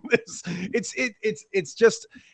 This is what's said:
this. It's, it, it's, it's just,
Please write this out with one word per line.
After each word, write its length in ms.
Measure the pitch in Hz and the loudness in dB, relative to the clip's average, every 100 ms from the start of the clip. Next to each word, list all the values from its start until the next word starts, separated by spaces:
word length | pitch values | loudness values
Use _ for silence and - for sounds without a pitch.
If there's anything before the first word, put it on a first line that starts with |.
| 285 | 2
this. 320 | 233 - 160 - | 0 0 -12 -8
It's, 480 | 175 190 240 - | -6 -2 -2 -2
it, 200 | - 254 - | -4 -4 -2
it's, 220 | 214 - - | -4 -4 -2
it's 220 | 196 160 | -2 -2
just, 320 | - 226 220 - - - | 4 4 4 -10 -20 -12